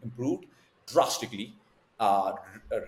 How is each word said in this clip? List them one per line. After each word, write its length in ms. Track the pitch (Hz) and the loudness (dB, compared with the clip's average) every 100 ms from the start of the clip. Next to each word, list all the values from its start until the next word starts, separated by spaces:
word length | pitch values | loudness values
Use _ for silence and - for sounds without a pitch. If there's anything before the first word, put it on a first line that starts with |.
improved 440 | 117 - 131 381 - _ _ _ - | -12 -6 -4 -4 -8 _ _ _ 0
drastically. 680 | 156 - - 113 101 110 - _ _ _ - | 2 2 0 -6 -8 -12 -14 _ _ _ 0
Uh, 320 | 104 98 95 95 - 110 - | 4 4 2 -2 -10 -16 -6
re-, 100 | 113 | -6